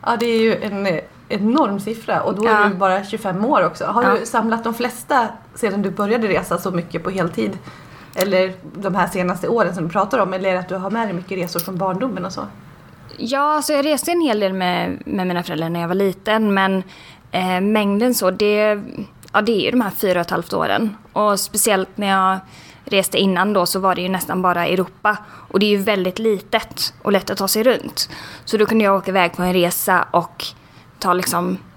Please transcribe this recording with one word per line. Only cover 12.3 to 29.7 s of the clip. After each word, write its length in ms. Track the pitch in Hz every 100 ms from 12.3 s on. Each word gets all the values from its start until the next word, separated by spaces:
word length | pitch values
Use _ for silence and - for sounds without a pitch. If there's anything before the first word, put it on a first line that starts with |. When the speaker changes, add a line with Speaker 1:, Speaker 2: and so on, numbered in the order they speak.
Speaker 1:
så? 140 | - - - - - - - - -
Speaker 2:
Ja, 460 | 233 269 285 302
så 100 | 285
jag 120 | 294
reste 280 | 285 294 -
en 80 | 349
hel 200 | 311 214
del 120 | 196
med, 500 | 190 180 180 175 185 -
med 200 | 202 180
mina 160 | 175
föräldrar 260 | 175 165 165
när 120 | 170
jag 80 | 170
var 60 |
liten, 600 | 185 196 185 - 214 214
men, 280 | 196 190 190 185 - - - -
eh, 300 | 180 185 185
mängden 540 | 196 214 208 202 247
så, 160 | 240 180
det, 500 | 185 208 208 214 208 - - - - -
ja, 100 | -
det 100 | 214
är 80 | 220
ju 60 | 156
de 100 | 247
här 100 | 208
fyra 300 | - 202 180
och 60 | 170
ett 40 |
halvt 220 | 180 170
åren. 440 | - 160 98 220 202 -
Och 280 | - 208 196
speciellt 480 | - - - 196 190
när 120 | - 202
jag 300 | 190 190 190 - - - -
reste 340 | - 196 180 -
innan 340 | 196 180 190
då 140 | 208 180
så 120 | 190
var 160 | 190
det 80 | 175
ju 60 | 180
nästan 340 | 185 - 175
bara 240 | 185 175 170
Europa, 500 | 180 180 - 208 208 - - -
och 80 | 196
det 60 | 208
är 40 |
ju 60 | 202
väldigt 420 | 196 202 185 180
litet 760 | 226 202 - 226 - - - -
och 100 | -
lätt 180 | 202 -
att 80 | 202
ta 100 | 190
sig 140 | 214
runt. 480 | 226 202 - - - - - -
Så 120 | - 214
då 100 | 208
kunde 180 | 220
jag 120 | 208 196
åka 140 | 185
iväg 220 | 190 175 175
på 60 |
en 100 | 180
resa 520 | 180 175